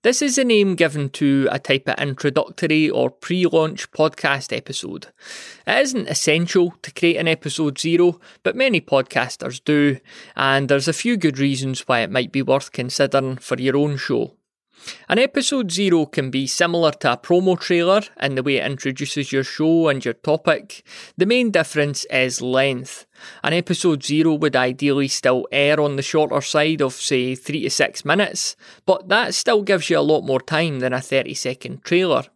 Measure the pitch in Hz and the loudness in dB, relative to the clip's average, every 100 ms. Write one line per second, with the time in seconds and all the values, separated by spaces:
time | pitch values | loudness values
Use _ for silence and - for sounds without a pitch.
0 | 226 247 285 254 254 214 196 175 165 151 | 2 2 0 2 4 4 4 4 0 0
1 | 139 - 143 139 131 135 - 135 139 - | -6 0 2 4 2 -2 0 0 0 -4
2 | 143 135 147 135 - - 147 156 156 - | -4 -2 0 0 -4 -4 0 2 2 2
3 | 127 _ - 180 175 165 156 - - - | -2 _ -4 0 2 2 0 -4 -10 0
4 | 156 - 147 135 - 117 - - - - | 0 0 -2 -2 -4 -8 -8 -10 -10 -12
5 | - _ - - - - - 233 277 254 | -16 _ -20 -18 -18 -12 -2 0 0 -2
6 | - 135 - 156 170 190 175 - - - | -4 -2 2 2 2 2 2 -2 -16 0
7 | 170 151 165 160 147 147 151 135 165 170 | 0 2 0 -2 -4 -2 -2 -2 0 4
8 | 175 170 - - - 254 262 185 - 135 | 4 2 -18 -6 -6 0 0 0 2 0
9 | 131 131 127 - 123 127 - 151 143 131 | 2 -2 -4 -6 -10 -6 0 4 4 0
10 | _ - - - 135 135 139 139 135 151 | _ -20 -16 -2 0 2 2 0 0 -2
11 | 240 226 165 135 139 131 135 127 - 120 | -2 0 0 0 -2 0 -4 -6 -2 -2
12 | 110 127 123 135 131 135 - - 123 - | 0 -2 -2 -2 0 0 -2 -8 -6 0
13 | 139 135 131 127 - 123 131 139 147 135 | 2 2 -2 -8 -6 -2 0 0 0 -2
14 | - 120 117 _ _ _ _ _ - - | -2 -2 -2 _ _ _ _ _ -20 -20
15 | - 247 269 277 262 269 196 170 202 170 | -2 0 2 0 -2 -2 -2 -2 2 2
16 | 147 - 131 131 135 - 170 170 165 - | 0 -4 -4 -4 -4 -2 0 2 0 2
17 | 135 123 - 180 185 175 - 175 170 202 | -2 -2 2 2 4 0 0 0 4 2
18 | 208 - 139 131 135 135 85 135 139 131 | 0 -6 -4 -2 0 0 -2 -4 -6 -6
19 | 143 151 131 139 131 - 156 165 160 135 | -6 -6 -2 -2 -4 0 2 4 2 0
20 | 120 - - 156 - 151 - - _ - | -4 -4 -2 0 0 -2 -4 -20 _ -20
21 | - - 185 247 240 180 156 151 147 135 | -18 -2 2 2 2 0 0 0 0 -2
22 | - 131 127 120 123 127 139 127 131 - | -2 0 0 -2 0 2 0 -2 -10 -18
23 | - _ - - 143 170 175 175 180 147 | -20 _ -20 -6 -2 -2 -2 0 0 0
24 | - 151 160 151 151 127 127 127 143 139 | 0 2 2 2 0 2 0 0 0 0
25 | 135 - 131 127 - 139 143 151 147 139 | 0 0 2 0 0 0 2 2 0 -2
26 | 135 156 151 139 135 151 156 160 135 - | -2 0 2 -2 0 0 0 0 -2 -2
27 | - 135 127 131 - 147 - - 147 - | -2 -2 -2 -6 -6 -4 -4 0 -2 -2
28 | 143 175 202 - - - - - - 185 | -2 0 0 -4 -8 -8 -20 -6 0 0
29 | 185 208 247 - - 220 202 190 151 160 | 2 0 0 -2 0 0 2 0 2 0
30 | 147 151 - 131 - 156 165 135 127 127 | 2 0 0 -4 -2 -2 -2 -2 -2 -4
31 | 127 135 - - 127 131 123 135 - 175 | -2 -2 -2 -6 -8 -8 -12 -14 0 2
32 | 185 139 127 | 2 0 -2